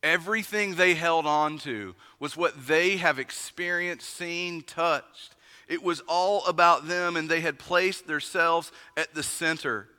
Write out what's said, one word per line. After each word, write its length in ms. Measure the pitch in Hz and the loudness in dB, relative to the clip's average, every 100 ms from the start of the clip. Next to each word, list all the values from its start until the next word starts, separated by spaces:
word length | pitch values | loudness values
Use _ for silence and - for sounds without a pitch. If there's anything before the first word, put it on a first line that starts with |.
Everything 720 | 151 170 170 220 202 208 208 175 | 2 0 0 -4 -2 -2 -2 4
they 180 | 180 | 4
held 320 | 165 170 165 151 | 4 2 2 2
on 320 | 151 151 151 | 2 2 -2
to 380 | 143 113 98 90 - _ | -8 -8 -8 -12 -20 _
was 180 | 143 160 | -10 0
what 300 | 170 143 127 | -2 -2 2
they 300 | 156 180 196 | 4 4 4
have 200 | 170 135 | 2 2
experienced, 880 | 131 - - - 175 175 175 170 - | -4 -8 -12 -8 -4 -2 -2 -6 -12
seen, 540 | - 175 170 175 170 | -10 -8 -6 -6 -8
touched. 760 | 151 - 170 143 - - - _ _ - - | -10 -2 0 0 -2 -20 -20 _ _ -20 -8
It 140 | 165 | -4
was 200 | 175 156 | -2 -4
all 440 | - 170 185 202 180 | -2 0 2 2 0
about 420 | 165 170 160 151 | 6 6 6 2
them, 280 | 175 175 170 | -2 0 -2
and 120 | 156 | 0
they 140 | 165 | 0
had 160 | 160 135 | 0 -4
placed 480 | - 175 185 190 - | 0 2 2 -2 -6
themselves 680 | 151 - 190 165 165 160 - - - | -6 -4 0 2 2 -2 -18 -10 -6
at 200 | 151 156 | -6 -4
the 80 | |
center. 680 | 135 - 165 160 143 110 101 | -6 -2 -2 -2 -2 -4 -8